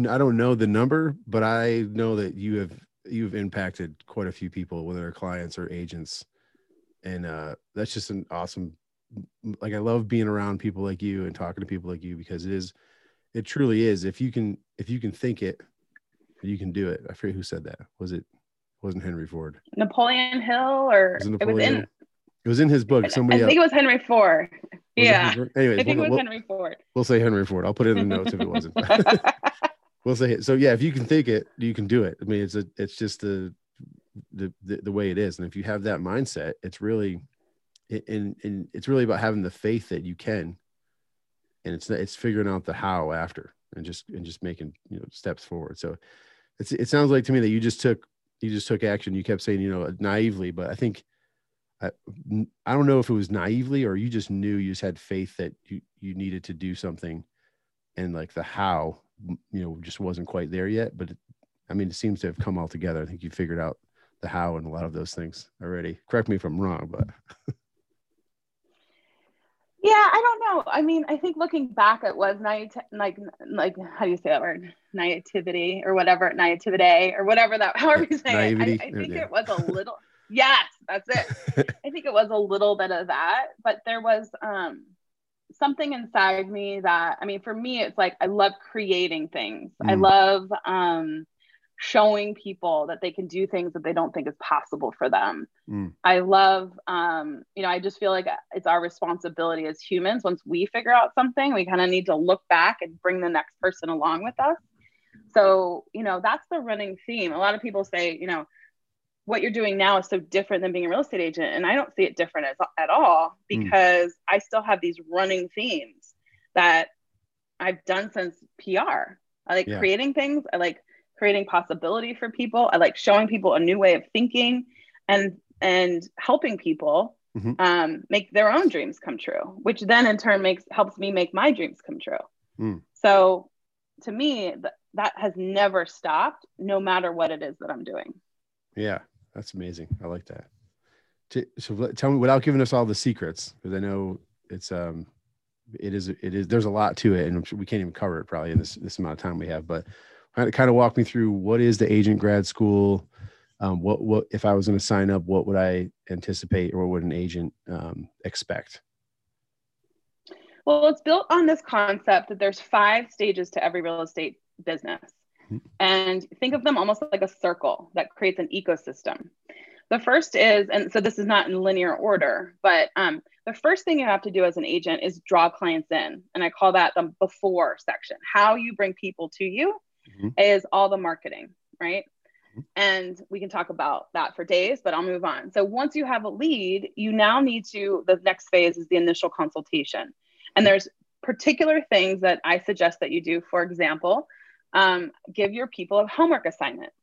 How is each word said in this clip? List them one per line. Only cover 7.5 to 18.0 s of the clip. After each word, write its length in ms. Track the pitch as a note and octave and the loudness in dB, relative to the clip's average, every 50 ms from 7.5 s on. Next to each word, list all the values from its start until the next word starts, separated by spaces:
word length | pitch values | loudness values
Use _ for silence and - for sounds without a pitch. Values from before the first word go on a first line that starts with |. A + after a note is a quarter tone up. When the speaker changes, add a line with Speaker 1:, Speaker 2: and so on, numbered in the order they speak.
| - - _ _ - | -14 -16 _ _ -8
Speaker 1:
that's 200 | G#2 G#2 - - | -8 -8 -8 -8
just 180 | G#2+ - - | -10 -10 -10
an 160 | G#2 G2 F2 - | -10 -10 -10 -10
awesome, 440 | E2 E2+ F2 F2 - F#2 F2+ D#2 D#2+ _ _ _ _ _ _ _ A#2 G#2 F#2 _ _ _ - A2 G#2 - | -10 -10 -10 -10 -10 -12 -12 -12 -14 _ _ _ _ _ _ _ -18 -18 -18 _ _ _ -12 -12 -10 -8
like, 120 | G2+ G#2+ G#2 | -8 -8 -6
I 60 | G#2 | -4
love 280 | G#2+ A2+ A#2 A#2+ A2 G2+ | -2 0 0 -2 -2 0
being 200 | A#2+ A2+ A2 G#2+ | 0 0 0 0
around 320 | G#2 G#2 G2+ G2+ G2 F#2 | -2 -2 -2 -4 -6 -4
people 240 | - G#2+ F#2 G2 G2 | -6 -6 -6 -4 -6
like 180 | G2 F#2+ F2 | -6 -6 -6
you 240 | G#2 G2+ G2 F#2+ F#2 | -6 -6 -6 -4 -6
and 80 | F2+ E2+ | -8 -8
talking 280 | - F#2 F2 F2 - | -10 -10 -10 -10 -10
to 60 | - - | -10 -8
people 220 | G2 F2+ E2+ F2+ | -8 -8 -8 -10
like 140 | F2+ D#2+ F2+ | -12 -10 -12
you, 140 | F2+ F2 E2 | -12 -14 -14
because 280 | E2+ - F#2+ E2 F2 | -14 -12 -12 -10 -8
it 60 | F#2+ | -6
is, 220 | G2 F#2+ F2+ - _ _ _ _ _ _ _ _ _ _ _ _ - | -6 -6 -8 -10 _ _ _ _ _ _ _ _ _ _ _ _ -10
it 120 | A#2 G#2 | -10 -8
truly 380 | - - C#3+ C#3 A#2+ A2 A2 A2+ | -6 -2 2 2 4 4 4 4
is. 200 | A2+ G#2 F2+ F2+ | 2 2 0 -2
If 180 | F#2+ - - | -6 -6 -4
you 100 | C3 B2+ | -6 -4
can, 280 | - B2 A2 G#2 G2 - _ _ _ - | -2 -2 -4 -4 -6 -8 _ _ _ -14
if 140 | - - | -10 -8
you 80 | B2 B2 | -8 -6
can 120 | A2+ G2+ | -6 -8
think 300 | - - - B2 A2 - | -8 -4 -4 -4 -4 -4
it, 180 | G#2 F#2 - _ - _ _ _ _ _ _ - _ _ _ _ _ _ _ - - | -6 -8 -8 _ -16 _ _ _ _ _ _ -20 _ _ _ _ _ _ _ -12 -8
you 120 | G2 G#2 | -8 -6
can 160 | F2 F#2+ F#2 | -6 -6 -6
do 160 | E2+ G2+ F#2+ F2 | -4 -4 -4 -4
it. 120 | F2 - - - | -4 -8 -10 -16
I 40 | - | -16
forget 220 | - - G2 F#2+ | -8 -8 -6 -6
who 60 | F#2 | -6
said 220 | F2 - F2+ E2 D#2 | -8 -10 -10 -12 -12
that. 160 | - - - - _ _ | -14 -16 -18 -20 _ _
Was 140 | - | -12